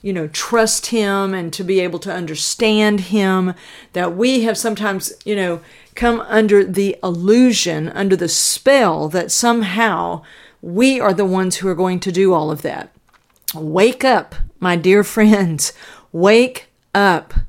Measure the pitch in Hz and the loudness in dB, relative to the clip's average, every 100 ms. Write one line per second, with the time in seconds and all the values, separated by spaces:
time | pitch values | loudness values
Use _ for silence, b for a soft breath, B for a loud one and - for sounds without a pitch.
0 | 202 185 156 - - 233 220 - - 233 | -6 -6 -6 -8 -2 2 2 0 -2 -2
1 | 202 196 196 190 170 156 180 190 180 170 | 0 0 -2 -4 -8 -8 -2 0 0 -6
2 | 196 175 165 151 - - 220 214 214 208 | -8 -8 -8 -6 -6 -2 0 2 2 0
3 | 180 208 190 190 185 175 B B B 180 | -2 0 0 0 -2 -6 B B B -6
4 | 180 175 247 262 226 214 233 214 208 190 | -4 0 0 2 0 -2 -4 -4 -4 -4
5 | - - - 208 180 170 b b b - | -8 -12 -6 -4 -4 -6 b b b -4
6 | 240 233 - 220 214 202 190 185 202 - | -2 -2 0 0 4 4 4 0 -2 -2
7 | 190 170 185 233 254 208 180 160 156 - | -4 -2 2 4 4 2 -2 -4 -6 -4
8 | 196 185 170 - - - - 277 208 160 | 0 0 0 -2 -2 0 2 4 4 0
9 | 151 180 175 - 240 233 202 190 226 170 | -2 -4 -2 0 0 0 -2 0 0 0
10 | 170 170 B B B B 170 175 262 262 | -4 -8 B B B B -8 2 2 4
11 | 214 180 196 185 185 185 190 170 185 180 | 0 0 0 0 -2 -2 -4 -2 -2 -2
12 | 190 175 190 175 151 151 131 - - _ | -4 0 2 2 0 -6 -8 -10 -14 _
13 | _ _ _ _ - 160 156 170 226 254 | _ _ _ _ -12 -10 -4 2 2 2
14 | 262 220 - - - _ 180 175 170 202 | 0 0 -2 -6 -6 _ -2 0 4 4
15 | 202 - 214 208 180 156 - B B B | 2 4 4 6 2 -2 -6 B B B
16 | B 165 185 226 254 254 - _ _ 196 | B 0 4 4 2 -2 -20 _ _ 0
17 | 202 170 - - | 2 0 -2 -4